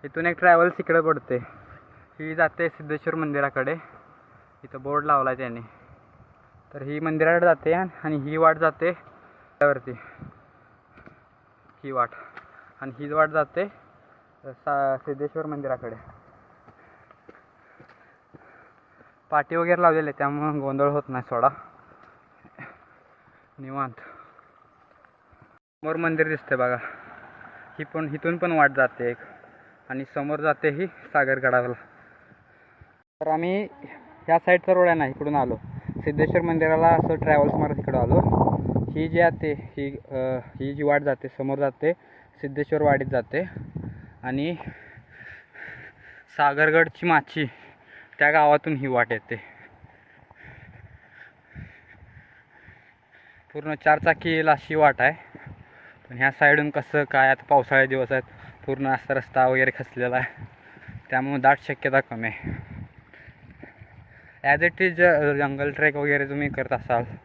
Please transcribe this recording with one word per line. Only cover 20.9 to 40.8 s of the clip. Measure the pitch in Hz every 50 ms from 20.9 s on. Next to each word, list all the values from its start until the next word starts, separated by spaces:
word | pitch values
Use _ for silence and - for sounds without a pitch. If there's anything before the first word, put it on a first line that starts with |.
| 143 147 - -
नाही | 131 127 123 -
सोडा, | 127 117 120 139 - - - - _ _ - _ - _ - - _ _ _ _ _ _ _ - _ - - - - _ _ _ _ _ _ _ _ _ _ _ _ _ _ _ _ -
निवांत. | 135 131 135 139 135 127 113 - - - - - - - _ - _ _ _ _ _ _ _ _ _ _ _ _ _ _ _ _ _ _ _ _ - _ _ _
समोर | _ _ _ _ - 151 160
मंदिर | 165 170 170 160 156 156 156
दिसतंय | 156 147 - - 139 127
बघा, | 127 123 123 123 - - - - - - - - - - - - - - - - - - - -
ही | 156
पण, | - - 160 160 147 139
इथून | 156 - 165 170 170
पण | 175 175
वाट | 170 156 147 143
जाते | 135 135 131 123 - - 123 120
एक, | 120 - - - - - - - - _ _ _ _ _ _ _
आणि | 135 131 135 - -
समोर | 151 143 143 151 147
जाते | 151 160 147 - - 156
ही | 143 147 185 180
सागरगडाला. | - - - - - 147 139 131 135 131 127 131 127 127 123 123 123 - - - _ _ - - _ _ _ _ - _ _ _ _ _ _ _ _ _ - _ _ _ _ _ _ _
तर | 156 156
आम्ही | 156 160 170 180 185 202 214 - - - - - - - - - - - -
ह्या | - 165 170
साईडचा | - - 180 180 - - 185
रोड | 180 180 175
आहे | 165
ना, | 160 147 131
इकडून | 131 - 147 147 147
आलो | 143 127 123 117 107 - - - - - - - -
सिद्धेश्वर | - 156 147 151 156 156 - 175
मंदिराला, | 165 170 165 160 160 160 160 156 165 165
असं | 170 160 156 165 165
ट्रॅव्हल्स | 151 - 156 151 147 143 147 139
मारत | 143 151 147 147 139
इकडं | - - 131 127
आलो. | 120 120 120 - - 113 113 - - - - - - - - - - -
ही | - 156 156 160
जी | 160 170
आहे | 170 170 165 -
ते, | - 156 147
ही, | 143 - - - - 139 139 139 139 - -
अ, | 139 131 127 131 131 127 117 - - -
ही | 135 139 143
जी | 143